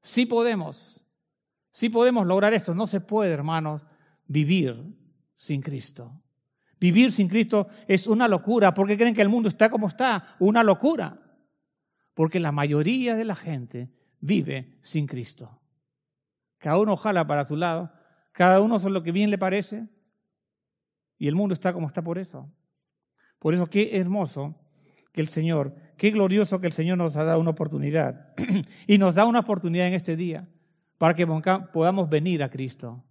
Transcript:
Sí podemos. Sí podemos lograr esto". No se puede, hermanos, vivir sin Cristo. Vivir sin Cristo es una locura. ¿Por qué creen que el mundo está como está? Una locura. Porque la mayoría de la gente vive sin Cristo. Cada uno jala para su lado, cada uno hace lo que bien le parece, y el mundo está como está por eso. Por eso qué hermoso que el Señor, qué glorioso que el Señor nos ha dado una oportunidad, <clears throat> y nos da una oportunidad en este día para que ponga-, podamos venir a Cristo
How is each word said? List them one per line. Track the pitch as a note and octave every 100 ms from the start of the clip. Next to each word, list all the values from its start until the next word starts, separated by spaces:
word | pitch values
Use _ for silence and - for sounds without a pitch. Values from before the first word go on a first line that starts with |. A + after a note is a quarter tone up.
Sí | - - A#3+
podemos. | A#3 A#3 G#3+ D#3 - - _ _ _ _ _ _ _ _
Sí | - A#3
podemos | A3+ B3 B3 F3+
lograr | F#3+ G3+
esto". | A3 -
No | E3+ G#3+
se | G3
puede, | - G#3+ G3+
hermanos, | D3+ D3 E3 D#3 D3+ - _ _ _ _
vivir | D3 D3 F#3 C#3 A2+ D#3 - _ _ _ _
sin | - C#3+
Cristo. | C3+ C#3 - - A#2 C#3+ _ _ _ _ _ _
Vivir | F3+ F3+ B3
sin | - F#3+
Cristo | G#3 A3+ G#3+ G3 - -
es | F#3+ G3
una | A3 A#3+
locura. | F#3 - A#3 G3
¿Por | F3 G3
qué | G#3
creen | A#3
que | A3+
el | G3+
mundo | A#3+ A3
está | - A3
como | A3 G#3
está? | - B3+ G#3 - -
Una | F#3 A3+
locura. | A3 F#3+ C#4 D#4+ E3 - _ _ _ _ _ _ _ _ _
Porque | - D#3+ F3+
la | E3
mayoría | C#3+ C#3+ D3 D3+ B3+ B3 A3
de | A3
la | F3
gente | - C#3+ A#2+ A#2+ B2 _ _ _
vive | C#3 C3 C3+ C3+ B2+ _
sin | - D#3 C#3+
Cristo. | B2+ A2+ - A#2 _ _ _ _ _ _ _ _ _ _ _
Cada | D3+ E3
uno | G#3 F#3+
jala | A3 F#3 D3+
para | D3 C#3
su | D3+
lado, | F3 E3 E3+ _ _ _ _
cada | - F3+ F#3+
uno | G#3+ A3+
hace | F#3+
lo | F#3+
que | E3
bien | F3 G#3
le | G3+
parece, | F#3 G3 G3 G#3+ A3+ _ _ _ _ _ _ _ _ _ _ _ _ _
y | D3
el | D#3+
mundo | G3+
está | E3+ F#3
como | F3 D3+
está | D#3+
por | E3+ E3+
eso. | F#3 C3 C#3 _ _ _ _ _ _ _ _ _
Por | D#3
eso | F3 E3+
qué | G3+ G#3+ G3+
hermoso | F3+ G3+ E3 - C#3+ D#3+ _ _ _ _ _
que | -
el | D#3
Señor, | - D#3+ D#3+ C#3 - - _
qué | G3+
glorioso | G#3+ F#3+ G3+ G3+ F#3
que | F3+
el |
Señor | D#3+ E3 F#3
nos | E3+ D3
ha |
dado | D#3+ E3
una | E3
oportunidad, | D#3 D#3 D3 C#3+ D#3 C#3+ - - - C4 F#3+
<clears throat> | D3 - -
y | G#3
nos | F#3+ E3+
da | A3+
una | A#3+
oportunidad | A3+ G3 E3+ E3+ F3+
en |
este | F#3 F3 E3
día | F3 D#3 F#3 _ _ _ _ _
para | D#3+
que | E3+ E3+
ponga-, | D#3 E3+ F#3+ F#3+
podamos | D#3+ D#3+ G3 E3+
venir | D3+ D#3+ E3
a | C3+
Cristo | C3 C3 - A#2+ B2 -